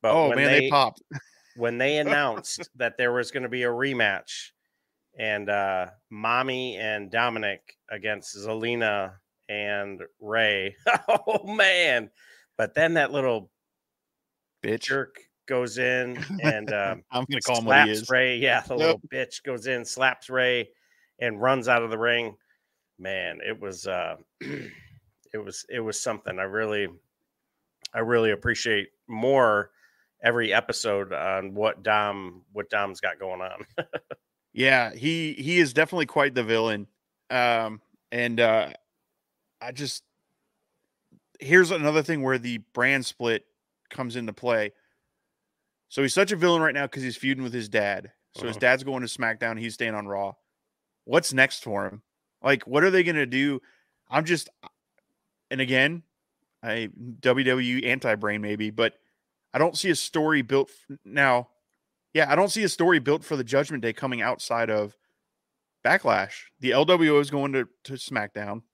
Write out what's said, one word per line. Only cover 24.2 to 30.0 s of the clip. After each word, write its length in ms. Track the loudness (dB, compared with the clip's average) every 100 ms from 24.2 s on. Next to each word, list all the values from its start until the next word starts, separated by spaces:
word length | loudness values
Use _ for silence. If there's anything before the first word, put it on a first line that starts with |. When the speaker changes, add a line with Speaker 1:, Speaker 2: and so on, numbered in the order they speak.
| _
Speaker 1:
<clears throat> 120 | _
it 320 | -12 -12 -12 -18 -20 -20 _ _ _ -12
was, 220 | -10 -14 -10
it 100 | -8
was 200 | -6 -6
something. 380 | -6 -6 -8 -6
I 60 |
really, 440 | -4 -2 -2 -2 -4 -8 _ _ _ _ _ _ _ _ -10
I 60 | -4
really 320 | 2 4 4
appreciate 580 | 2 0 -2 0 0 -2 _ _
more 640 | -2 2 6 6 4 -2 _ _ _